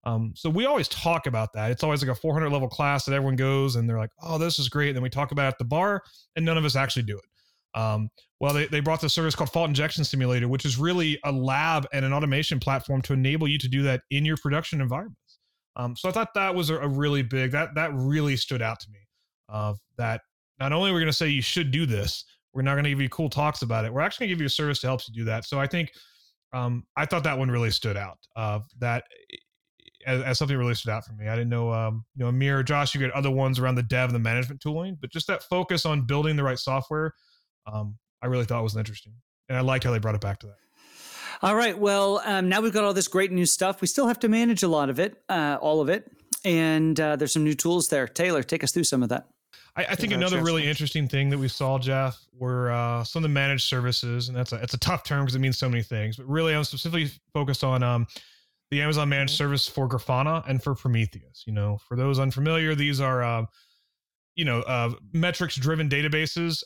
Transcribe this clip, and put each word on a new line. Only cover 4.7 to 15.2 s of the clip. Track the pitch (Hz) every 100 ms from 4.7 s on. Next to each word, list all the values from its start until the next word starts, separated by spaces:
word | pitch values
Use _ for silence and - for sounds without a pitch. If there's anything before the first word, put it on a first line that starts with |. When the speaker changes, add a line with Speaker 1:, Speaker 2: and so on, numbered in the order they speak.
| 147 143
Speaker 1:
And | 131
then |
we | 127
talk | 135 143
about | 143 135
it |
at | 127
the |
bar | 120 151 196 202 - - _ -
and | 165
none | 160
of |
us | 147 131
actually | 135 -
do | 113 101
it. | - _ _ _ _ 113
Um, | 110 107 107 - _ _
well, | 143
they, | 143 151
they | 151
brought | 147 160
this | 156
service | - 160
called | - 147
Fault | 170 165
Injection | 139 156 -
Simulator, | 147 135 127 123 120
which | 135
is | 147 120
really | 160 180 156 151
a | 143
lab | 135 131 135 160 156 135
and | 139
an | 135
automation | 139 151 135 160 135
platform | - 135 - 135
to | -
enable | 135 131 156 151
you | 147
to | 127
do | 135
that | 139 131 _
in | 139
your | 156 156
production | 147 147 165 151
environments. | 131 131 214 -